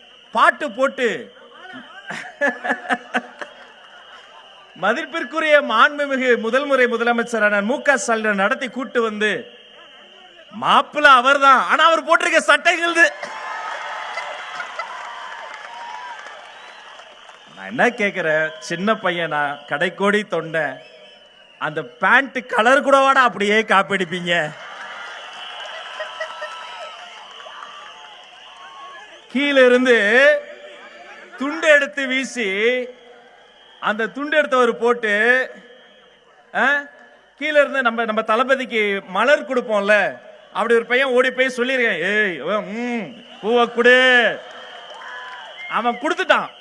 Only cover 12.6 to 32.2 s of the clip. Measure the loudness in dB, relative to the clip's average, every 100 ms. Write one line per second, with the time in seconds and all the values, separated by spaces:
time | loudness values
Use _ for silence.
12.6 | 2 0 0 2 2 0 -12 -12 -10 -10
13.6 | -10 -10 -10 -12 -10 -10 -10 -12 -12 -12
14.6 | -12 -10 -12 -12 -14 -14 -14 -16 -16 -16
15.6 | -16 -16 -14 -14 -14 -16 -18 -18 -20 -20
16.6 | -20 -20 -20 -20 -20 -20 -20 -20 -20 -16
17.6 | -6 0 0 2 -2 -2 0 0 -2 -6
18.6 | -8 -4 -2 0 -2 -2 -2 -2 -2 -6
19.6 | -6 -2 -2 0 0 0 -2 -6 -4 -4
20.6 | -4 -6 -18 -20 -20 -20 _ _ _ -8
21.6 | -6 -6 -10 0 4 4 2 -6 -4 2
22.6 | 4 4 4 4 6 4 2 2 0 0
23.6 | 2 2 2 -2 -2 -4 -2 -2 -2 -8
24.6 | -16 -16 -16 -14 -14 -16 -16 -16 -16 -14
25.6 | -14 -14 -12 -12 -10 -10 -12 -10 -12 -14
26.6 | -14 -14 -16 -16 -18 -20 -20 -20 -18 -18
27.6 | -18 -18 -20 -20 -20 -20 -20 -20 -20 -20
28.6 | -20 -20 -20 -20 -20 -20 -8 -4 0 4
29.6 | 6 6 4 4 4 6 6 4 -2 -18
30.6 | -20 -20 -20 -20 -20 -20 -18 -8 -6 0
31.6 | 6 6 4 -4 -2 -2